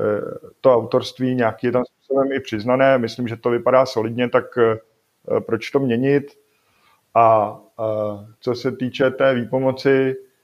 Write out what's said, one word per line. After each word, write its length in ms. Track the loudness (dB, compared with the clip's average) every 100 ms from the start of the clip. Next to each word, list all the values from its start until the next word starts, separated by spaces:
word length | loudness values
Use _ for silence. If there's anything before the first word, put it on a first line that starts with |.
| -2 -2 -4 -12 -16 -2
to 140 | 2
autorství 600 | 4 2 -2 -2 -4 -4
nějaký 320 | 0 -2 -2 -2
je 60 |
tam 120 | -2
způsobem 480 | -2 _ -4 -2 0
i 80 | -4
přiznané. 580 | -6 -6 0 2 4 2
Myslím, 300 | 0 -6 -8
že 80 | -4
to 140 | -2
vypadá 360 | 0 4 4 4
solidně, 420 | 0 -4 -2 0
tak, 300 | 0 0 2
eh, 200 | 2 2 -6 _ _ _ -4 -4
proč 300 | -2 -4 -2
to 100 | -2
měnit? 580 | 0 0 2 0 -2 -10 _ _ _ _ _ _ _
A, 440 | 4 4 4 2 -4 -16 -8
eh, 460 | -6 -4 -4 -8 -14 _
co 140 | -6
se 180 | -4 -6
týče 380 | -6 -6 -2 -2
té 240 | 2 0
výpomoci, 840 | 0 -2 -2 -2 0 2 2 2 -4 -10 _